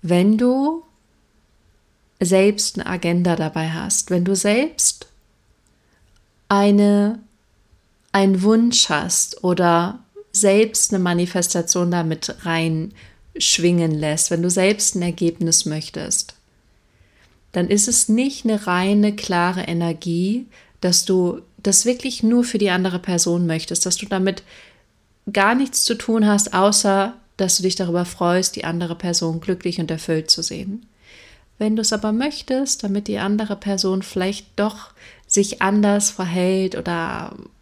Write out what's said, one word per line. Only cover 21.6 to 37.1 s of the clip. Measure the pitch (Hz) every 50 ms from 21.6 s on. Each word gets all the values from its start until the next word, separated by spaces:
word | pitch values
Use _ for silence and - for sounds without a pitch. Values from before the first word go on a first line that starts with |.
das | - 202 190 - -
wirklich | 233 247 247 - 269 247 - -
nur | 220 240 240 240
für | 240 - 208
die | 208 196
andere | 180 180 185 185 175 180
Person | 180 - 180 170 - 170 170 175 175 170
möchtest, | 160 160 - - 170 - -
dass | 185 175 -
du | -
damit | 196 202 190 185 196 190 - - _ - - - - _ _ _ _ _ _ _ _ _ _ _ -
gar | 208 202 196 208 233
nichts | 254 277 262 - - -
zu | - 233
tun | 220 - - 226 226 214
hast, | 208 208 202 202 - -
außer | 185 190 202 208 - - 208 196 196 196 220 240 - _ _ _ -
dass | 190 180 - -
du | 180
dich | 185 185
darüber | - 190 175 170 175 180
freust, | 175 - - 180 175 175 185 185 - -
die | - -
andere | 165 170 170 175 170 170
Person | 165 - 180 170 165 170 165 160 165
glücklich | - - 185 180 - 180 175 -
und | 170 165
erfüllt | 160 160 - - 165 160 156 160
zu | - -
sehen. | 160 - 170 170 190 190 196 226 - _ _ _ _ - - - - - - _ _ _ _ _
Wenn | 214 214 220
du | 220
es | 220 214
aber | 220 208 208 214
möchtest, | 214 226 262 302 294 - - - 262 262 277 269 - - -
damit | 208 196 208 202 208
die | 208 202
andere | 117 196 208 208 220 208 208
Person | 202 - 202 202 190 185 185 190 190
vielleicht | 196 - - 190 185 190 202 202 - _ _
doch | - 202 214 208 208 - - _ _ - - - - _ _
sich | - 202 202 202 - -
anders | 185 190 202 208 208 208 202 208 202 -
verhält | - - 185 175 165 185 180 185 190 190 190 185 185
oder | - 165 170 175 170 165 165